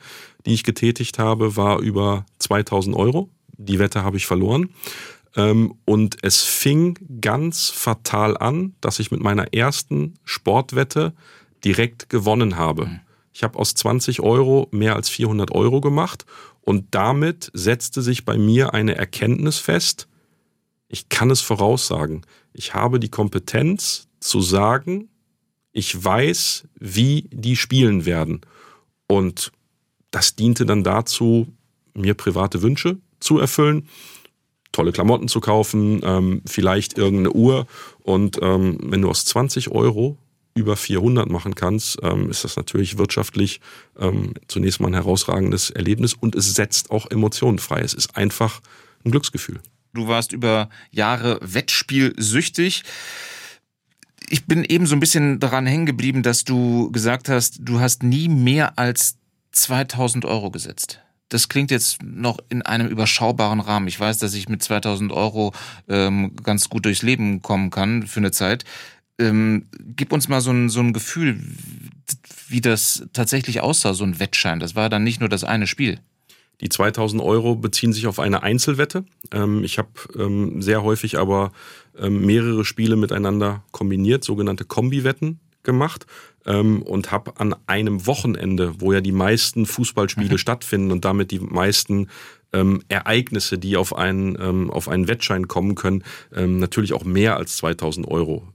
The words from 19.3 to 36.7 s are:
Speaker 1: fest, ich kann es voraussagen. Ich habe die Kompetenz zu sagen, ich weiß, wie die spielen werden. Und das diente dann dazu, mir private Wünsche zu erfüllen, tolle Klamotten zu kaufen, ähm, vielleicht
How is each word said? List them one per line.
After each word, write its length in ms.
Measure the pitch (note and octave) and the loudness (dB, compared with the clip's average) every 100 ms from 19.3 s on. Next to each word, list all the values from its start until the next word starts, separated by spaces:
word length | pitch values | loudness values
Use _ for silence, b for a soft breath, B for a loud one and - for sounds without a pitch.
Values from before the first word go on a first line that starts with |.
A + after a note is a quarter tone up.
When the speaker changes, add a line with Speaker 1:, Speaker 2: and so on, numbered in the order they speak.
| B2+ D3+ D3+ | 0 0 -2
Speaker 1:
fest, 480 | - E3+ - - - _ _ _ _ _ _ _ _ | 0 0 0 -4 -12 _ _ _ _ _ _ _ _
ich 200 | - - | -14 -6
kann 200 | - B2 | 0 2
es 120 | C3+ | 2
voraussagen. 840 | - G2+ G2+ B2+ - E2+ D2+ D#2 - b b | 0 2 2 2 0 -2 -4 -6 -12 b b
Ich 220 | - - | -14 -8
habe 260 | G2 A#2+ B2+ | -2 0 0
die 100 | A2+ | -2
Kompetenz 1000 | - G#2 F#2+ - A2+ D3+ G3+ - - - _ | -2 -2 -2 -4 0 0 0 -4 -6 -10 _
zu 220 | - G2+ | -2 0
sagen, 680 | F2+ G2 G#2+ C3 D#3 F#3+ A3 _ _ _ _ _ _ | 2 4 4 2 -2 -6 -8 _ _ _ _ _ _
ich 320 | A2 G2 F2+ | -6 -6 -4
weiß, 640 | F#2+ G#2+ D3 F3 - - - _ | 0 2 2 0 -2 -4 -10 _
wie 500 | G2+ F#2+ C3 D3+ - | -6 2 2 2 -2
die 240 | A#2+ A2+ B2 | -6 -2 0
spielen 520 | - C3 A#2 G2 E2 | 2 4 4 4 2
werden. 340 | E2 D#2+ D#2+ b b b b b _ - | 0 -2 -4 b b b b b _ 0
Und 460 | G2 F#2 E2+ - - _ _ _ _ _ | 2 2 -2 -10 -12 _ _ _ _ _
das 260 | F2 - - | 0 0 2
diente 300 | A#2 A#2 A2+ | 2 4 4
dann 180 | G#2 | 4
dazu, 640 | F#2 G2+ A#2 - A#2 A#2 A#2 - _ _ _ | 4 2 0 0 4 4 2 -6 _ _ _
mir 220 | G#2 G2 G2+ | -2 0 2
private 480 | G2+ F2+ F#2+ F2 | 0 0 0 2
Wünsche 340 | A2 D3 F3 F#3 - _ | 0 2 0 -2 -8 _
zu 180 | - D#3 | 2 4
erfüllen, 500 | B2+ - D3 D3+ D3 B B B B _ _ _ _ | 4 4 2 2 -4 B B B B _ _ _ _
tolle 200 | - E2+ | -2 0
Klamotten 360 | E2+ G2+ A#2+ B2 | 2 2 2 2
zu 140 | A2+ | -2
kaufen, 600 | G#2+ A2 G#2+ G#2+ G#2 G#2+ | 2 2 2 2 2 2
ähm, 380 | - F#2+ F#2 F#2 - | 2 2 2 0 -4
vielleicht 500 | - F#2 | 0 2